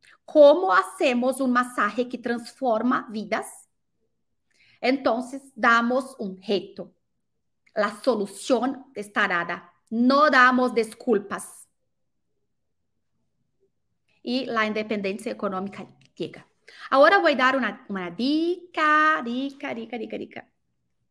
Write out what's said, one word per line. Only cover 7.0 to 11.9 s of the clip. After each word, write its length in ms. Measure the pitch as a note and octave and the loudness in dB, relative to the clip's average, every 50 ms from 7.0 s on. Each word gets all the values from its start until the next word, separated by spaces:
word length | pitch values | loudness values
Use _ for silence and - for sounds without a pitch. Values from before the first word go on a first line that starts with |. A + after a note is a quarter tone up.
| _ _ _ _ _ _ _ _ _ _ _ _ _ _ - | _ _ _ _ _ _ _ _ _ _ _ _ _ _ -4
A 160 | - G3+ G#3 G#3+ - - | -4 -4 -4 -4 -4 -2
solução 880 | C4+ A#3+ G#3+ G#3 - - - - - C4+ A3+ A#3 C4+ C4+ - - _ - | 0 0 0 -2 -6 -8 -8 -4 0 0 0 0 -2 -6 -6 -12 _ -14
está 300 | - G3+ G#3 - A#3 G#3 | -14 -12 -8 -4 -2 -2
dada. 420 | F#3+ F#3 E3+ E3+ E3 F3 F#3 - - _ _ _ - | 0 0 -2 -4 -4 -8 -12 -12 -18 _ _ _ -8
Não 400 | A3 A3+ A#3+ B3+ C#4 C#4+ D4+ D4+ | -2 0 2 4 4 6 4 6
damos 420 | C4+ C4 B3 B3+ B3+ B3 B3+ B3 - | 6 6 6 6 6 4 2 0 0
desculpas. 920 | A#3 A3 A3 - - - B3+ A3 G3+ G3+ - F#3+ F#3 - - - - - _ _ _ _ _ | 0 -2 -2 -4 -8 -2 0 0 0 0 -4 -10 -10 -10 -10 -14 -14 -18 _ _ _ _ _